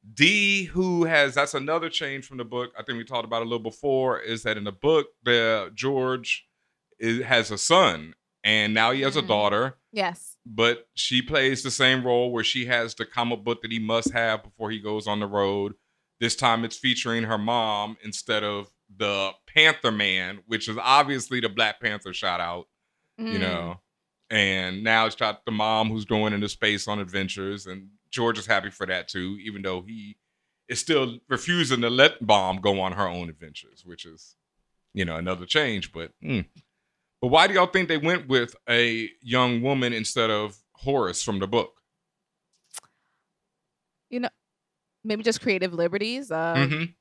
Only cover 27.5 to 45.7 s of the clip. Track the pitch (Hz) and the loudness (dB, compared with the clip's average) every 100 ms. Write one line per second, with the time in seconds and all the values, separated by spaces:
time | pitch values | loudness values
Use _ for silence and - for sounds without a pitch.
27.5 | 101 95 95 98 _ _ - 117 107 107 | -8 -12 -16 -18 _ _ -2 0 -2 0
28.5 | 101 98 - 92 90 - 95 92 101 107 | 0 0 -8 -4 -4 -4 -6 -6 -8 -12
29.5 | 101 95 92 95 113 104 104 _ _ _ | -8 -6 -6 -8 -14 -16 -18 _ _ _
30.5 | _ - 120 - 151 127 117 _ 127 - | _ -10 -8 0 0 0 -6 _ -4 0
31.5 | 175 139 127 117 123 151 - 110 104 95 | -2 0 0 2 4 4 4 4 4 4
32.5 | 92 101 98 92 92 95 87 85 78 80 | 2 2 2 0 0 -2 -2 -8 -12 -18
33.5 | 73 - _ 87 85 85 80 - _ _ | -20 -20 _ -20 -18 -20 -20 -20 _ _
34.5 | _ _ _ _ 98 87 80 87 90 90 | _ _ _ _ -6 -4 -4 -4 -6 -2
35.5 | 156 143 101 - 85 82 _ - 120 - | 0 0 -4 -8 -12 -14 _ -4 -4 -4
36.5 | _ _ _ _ _ _ _ 123 156 190 | _ _ _ _ _ _ _ 4 6 6
37.5 | 185 180 190 170 156 160 175 131 131 117 | 6 4 2 2 0 2 0 2 2 2
38.5 | - - 120 120 113 110 _ 123 127 123 | -6 0 2 4 0 -6 _ -2 2 4
39.5 | 120 127 135 123 113 107 127 113 107 107 | 2 0 0 0 -2 -4 0 2 2 -2
40.5 | - _ _ 135 139 95 90 - 101 95 | -8 _ _ -2 0 0 -2 -2 -2 0
41.5 | 117 - _ _ _ _ _ _ _ _ | 0 0 _ _ _ _ _ _ _ _
42.5 | _ _ - _ _ _ _ _ _ _ | _ _ -20 _ _ _ _ _ _ _
43.5 | _ _ _ _ _ _ 247 247 _ _ | _ _ _ _ _ _ -6 -6 _ _
44.5 | _ _ _ _ _ 220 214 226 220 - | _ _ _ _ _ -6 -2 0 0 0
45.5 | 185 180 | 0 0